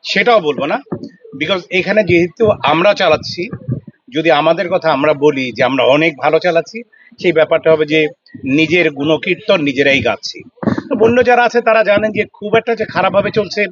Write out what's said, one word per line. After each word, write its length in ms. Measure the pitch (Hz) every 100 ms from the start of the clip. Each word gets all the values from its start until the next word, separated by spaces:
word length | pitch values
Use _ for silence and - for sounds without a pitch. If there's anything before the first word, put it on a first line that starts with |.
সেটাও 360 | - 196 202 226
বলবো 260 | 156 127 139
না, 160 | 226 - - - _ - 135
because 220 | 160 190 175
এখানে 320 | 185 180 202
যেহেতু 480 | 190 170 175 - 220 202
আমরা 300 | 135 151 202
চালাচ্ছি, 560 | 202 185 151 - - 190 - - - - _ -
যদি 180 | 127 160
আমাদের 380 | 147 156 165 180
কথা 220 | 180 160
আমরা 220 | 139 151
বলি 380 | 147 147 135 127
যে 120 | 110
আমরা 200 | 127 135
অনেক 300 | 117 143 165 143
ভালো 220 | 139 156
চালাচ্ছি, 440 | 180 170 170 220 - _ _ _
সেই 100 | 185
ব্যাপারটা 400 | 160 151 160 160
হবে 140 | 160 156
যে 220 | 156 151 - _ -
নিজের 480 | 135 139 160 175 160
গুণকীর্তন 680 | 139 143 156 185 175 - 196
নিজেরাই 380 | 143 131 139 135
গাচ্ছি। 440 | 120 101 - - - _ - - -
তো 160 | 233 226
অন্য 200 | 240 240
যারা 180 | 240
আছে 180 | 240 233
তারা 220 | 226 220
জানেন 280 | 208 202 214
যে 140 | 202 202
খুব 220 | - 202 220
একটা 200 | 220 226
যে 100 | 220
খারাপভাবে 460 | 165 185 190 196
চলছে 340 | 214 190 - 202